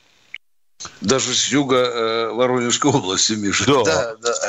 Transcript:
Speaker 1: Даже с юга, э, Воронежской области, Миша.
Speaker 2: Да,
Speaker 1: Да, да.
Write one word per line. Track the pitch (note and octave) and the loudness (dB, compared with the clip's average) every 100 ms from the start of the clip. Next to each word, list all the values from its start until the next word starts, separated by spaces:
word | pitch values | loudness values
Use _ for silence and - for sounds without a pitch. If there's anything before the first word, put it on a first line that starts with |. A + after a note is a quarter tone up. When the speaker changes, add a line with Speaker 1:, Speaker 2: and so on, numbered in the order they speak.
| _ _ _ - _ _ _ _ - - | _ _ _ -20 _ _ _ _ -18 -8
Speaker 1:
Даже | G2+ C3 B2 | -2 0 0
с | A#2+ - | -2 0
юга, | C3 C3+ B2+ | 0 2 2
э, | B2 A#2+ A2+ A2+ A2+ | 2 -2 -2 -2 -2
Воронежской | A2 B2+ B2+ A#2+ A#2 C#3 | 0 0 2 0 0 2
области, | C3+ F#2 F#2+ - | 2 0 0 0
Миша. | A2 G2+ F#2 G#2+ | 0 -2 0 2
Speaker 2:
Да, | C#3 | 4
Speaker 1:
Да, | A2 - A#2+ A2 | 2 0 -2 -4
да. | A#2 A2 | -4 -2